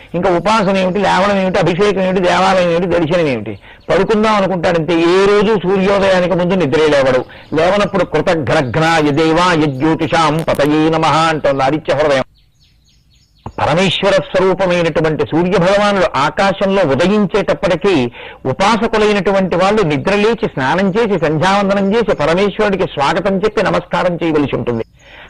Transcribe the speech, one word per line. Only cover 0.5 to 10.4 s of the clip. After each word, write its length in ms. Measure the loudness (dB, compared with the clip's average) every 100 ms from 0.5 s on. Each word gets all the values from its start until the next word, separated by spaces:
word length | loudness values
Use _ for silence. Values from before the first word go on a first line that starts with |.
| 0 0 0
ఏమిటి, 200 | 0 0
లేవడం 400 | 0 0 0 0
ఏమిటి, 220 | 0 0
అభిషేకం 420 | 0 0 0 0
ఏమిటి, 200 | 0 0
దేవాలయం 480 | 0 0 2 2 2
ఏమిటి, 180 | 0 0
దర్శనం 400 | -2 0 0 0
ఏమిటి? 320 | -2 -6 -12 -16 -20 -2
పడుకుందాం 460 | 0 2 2 2 0
అనుకుంటాడంతే. 580 | 0 -2 0 -2 0
ఏ 320 | 0 2 4 4
రోజు 300 | 4 2 0
సూర్యోదయానికి 800 | 0 0 0 0 2 2 0 0
ముందు 180 | 0
నిద్రే 340 | 0 0 2 2
లేవడు. 380 | 2 2 0 -2 -12 -6 -2
లేవనప్పుడు 480 | 0 0 0 -2
"కృతఘ్నఘ్న 1040 | -2 -2 0 -2 0 -2 0 -2 0 2 2
యదేవా 460 | 2 2 2 2
యజ్యోతిషాం 920 | 2 0 0 0 0 0 0 0 0